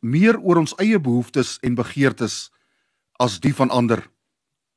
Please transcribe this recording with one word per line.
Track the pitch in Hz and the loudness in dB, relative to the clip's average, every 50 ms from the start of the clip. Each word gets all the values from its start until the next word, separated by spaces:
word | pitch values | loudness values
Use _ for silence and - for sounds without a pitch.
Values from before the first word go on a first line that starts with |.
meer | - 117 131 156 196 226 226 - | -6 -2 2 4 4 4 4 2
oor | - 190 175 | 2 2 2
ons | 170 160 147 - - | 2 2 0 -2 -2
eie | 196 220 220 202 | 0 2 2 2
behoeftes | 147 123 120 123 120 - - 139 123 - - - | 2 0 0 0 -2 -2 -2 -2 -2 -2 -6 -6
en | - 127 120 | -4 -4 -2
begeertes | 120 120 - - 143 139 135 - - 120 107 - - - - _ _ _ _ _ _ _ _ _ _ _ _ _ _ | -2 -4 -6 -2 0 0 0 0 0 -4 -6 -6 -8 -14 -16 _ _ _ _ _ _ _ _ _ _ _ _ _ _
as | 123 120 98 85 | -2 -2 -2 -2
die | - 127 - | -2 -2 0
van | - 135 123 | 0 0 0
ander. | - 123 120 110 117 - - - _ _ _ _ _ _ _ _ _ _ _ _ _ | 0 0 2 0 0 -2 -2 -12 _ _ _ _ _ _ _ _ _ _ _ _ _